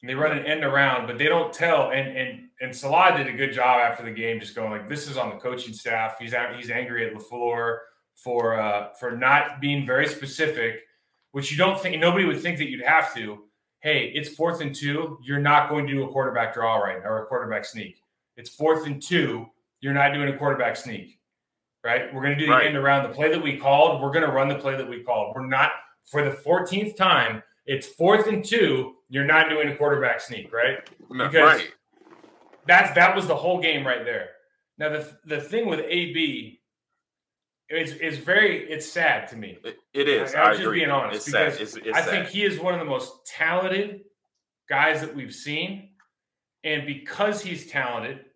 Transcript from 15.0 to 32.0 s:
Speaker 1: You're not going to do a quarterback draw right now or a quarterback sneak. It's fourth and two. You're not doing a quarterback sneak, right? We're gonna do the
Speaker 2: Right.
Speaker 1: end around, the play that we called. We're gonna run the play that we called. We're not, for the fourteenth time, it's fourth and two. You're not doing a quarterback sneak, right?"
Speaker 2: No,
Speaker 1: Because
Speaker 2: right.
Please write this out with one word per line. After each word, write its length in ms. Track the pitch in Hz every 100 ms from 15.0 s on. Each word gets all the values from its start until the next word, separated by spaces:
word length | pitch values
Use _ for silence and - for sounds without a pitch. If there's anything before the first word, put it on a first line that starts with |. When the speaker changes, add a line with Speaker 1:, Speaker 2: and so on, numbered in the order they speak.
| 160 147
Speaker 1:
You're 160 | 123 143
not 300 | 143 147 147
going 160 | 151 139
to 60 |
do 120 | 139
a 40 | 135
quarterback 400 | 135 127 117 113
draw 240 | 117 113 110
right 260 | 98 92
now 60 | 98
or 140 | 110
a 40 | 110
quarterback 380 | 127 113 107
sneak. 380 | - 113 101 - _ _ _ -
It's 140 | 120
fourth 360 | - 156 156 151
and 140 | 139
two. 460 | - 170 139 117 110 _ _ _
You're 140 | 135
not 180 | 139 143
doing 160 | 143 139
a 80 | 139
quarterback 400 | 143 135 120 110
sneak, 420 | 127 104 85 _ _ _ _ _ _ _
right? 300 | 117 123 131
We're 100 | 135
gonna 160 | 139 143
do 80 | 151
the 60 |
Speaker 2:
Right. 140 | 127 120
Speaker 1:
end 100 | 147
around, 280 | 139 139 131
the 60 |
play 160 | 131 151
that 120 | 160
we 140 | 147 135
called. 460 | 135 143 156 -
We're 100 | 139
gonna 180 | 156 156
run 160 | 131 139
the 80 | 143
play 200 | 139 135
that 120 | 123
we 140 | 120
called. 320 | 120 117 104
We're 120 | 127 127
not, 260 | 135 147 - - _
for 180 | - 147
the 80 | 143
fourteenth 680 | - - 175 180 190 208 -
time, 460 | 185 160 117 110 - _
it's 220 | - 135 -
fourth 400 | - 170 214 214
and 180 | 214
two. 520 | - 226 175 131 131 - _
You're 160 | 131 143
not 240 | 156 160
doing 180 | 151 147
a 80 | 139
quarterback 440 | 147 139 127 117
sneak, 280 | - 117 95
right?" 260 | 113 123 135 - - -
Speaker 2:
No, 180 | 127 117
Speaker 1:
Because 320 | 156 151 151
Speaker 2:
right. 140 | - - _ _